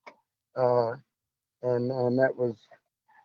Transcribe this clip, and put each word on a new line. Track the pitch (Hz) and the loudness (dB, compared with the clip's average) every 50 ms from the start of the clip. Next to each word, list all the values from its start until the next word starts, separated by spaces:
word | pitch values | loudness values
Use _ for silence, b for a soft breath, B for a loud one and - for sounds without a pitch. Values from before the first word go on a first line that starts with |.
| _ - - _ _ _ _ _ _ _ - | _ -20 -20 _ _ _ _ _ _ _ -4
uh, | 127 127 123 123 123 117 113 123 139 - _ _ _ _ _ _ _ _ _ _ _ | 0 2 2 4 2 2 0 -4 -8 -14 _ _ _ _ _ _ _ _ _ _ _
and, | 120 123 123 120 123 127 | -4 -2 -2 0 -2 -2
and | 135 131 123 123 123 131 | -2 -2 0 0 2 2
that | 131 131 - | 2 2 2
was, | 123 123 120 107 - _ _ - - _ _ _ _ b b b b | -2 -4 -4 -4 -8 _ _ -20 -20 _ _ _ _ b b b b